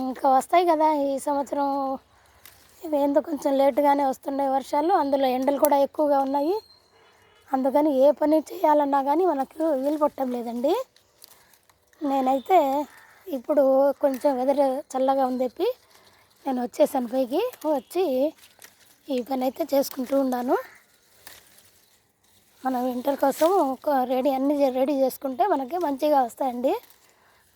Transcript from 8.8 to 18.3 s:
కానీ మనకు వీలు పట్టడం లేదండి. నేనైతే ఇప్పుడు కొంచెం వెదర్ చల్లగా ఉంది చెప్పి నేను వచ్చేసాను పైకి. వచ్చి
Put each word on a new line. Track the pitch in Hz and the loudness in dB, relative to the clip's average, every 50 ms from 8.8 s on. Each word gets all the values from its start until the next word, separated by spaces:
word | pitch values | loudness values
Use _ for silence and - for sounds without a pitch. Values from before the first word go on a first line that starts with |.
| 285 277 277 277 269 277 | 2 2 0 0 0 0
కానీ | 285 330 381 349 294 | 0 2 2 0 0
మనకు | 269 262 - - 311 311 330 294 262 262 | -2 -4 -6 -6 -4 -2 -2 0 0 0
వీలు | 285 311 294 302 | -2 0 0 0
పట్టడం | 285 - - 269 254 247 | -2 -2 -2 -6 -6 -4
లేదండి. | 240 226 233 233 240 240 294 381 480 523 - _ _ _ _ _ _ - - - _ _ _ _ _ _ _ _ _ _ _ _ - | -6 -6 -8 -6 -4 -2 -2 -2 -2 -4 -8 _ _ _ _ _ _ -20 -20 -20 _ _ _ _ _ _ _ _ _ _ _ _ -8
నేనైతే | 320 277 277 277 262 262 269 269 240 - 381 349 294 269 269 294 294 - - - - - - _ - 381 302 | -4 -2 -2 0 0 2 0 0 2 4 4 4 4 4 2 -2 -4 -6 -10 -20 -20 -20 -20 _ -12 -10 -8
ఇప్పుడు | 254 233 - 302 294 269 269 269 269 277 285 262 - - | -6 -4 0 2 4 4 6 6 4 4 2 2 0 0
కొంచెం | 277 269 254 - 294 269 247 | -2 0 0 0 0 0 0
వెదర్ | 254 269 269 285 277 269 262 277 - - - | 0 0 2 2 2 0 0 -4 -6 -6 -4
చల్లగా | 254 262 269 269 269 262 | -2 0 2 2 2 0
ఉంది | 254 254 240 254 | 0 0 -2 -4
చెప్పి | 254 - - 359 480 523 - _ _ _ _ _ _ _ _ _ _ _ _ - | -4 -4 -4 -4 -4 -4 -6 _ _ _ _ _ _ _ _ _ _ _ _ -8
నేను | 277 262 247 240 | -6 -4 -4 -4
వచ్చేసాను | 240 - - 302 - - 269 247 220 247 | -4 0 0 0 2 0 -2 -4 -4 -4
పైకి. | 262 262 214 254 349 466 508 - - - 311 302 | -4 -2 -2 -2 -2 -2 -4 -6 -6 -4 -4 -2
వచ్చి | 262 - - - 349 381 311 254 254 277 320 | -4 -4 -6 -4 -2 -2 0 0 0 0 -2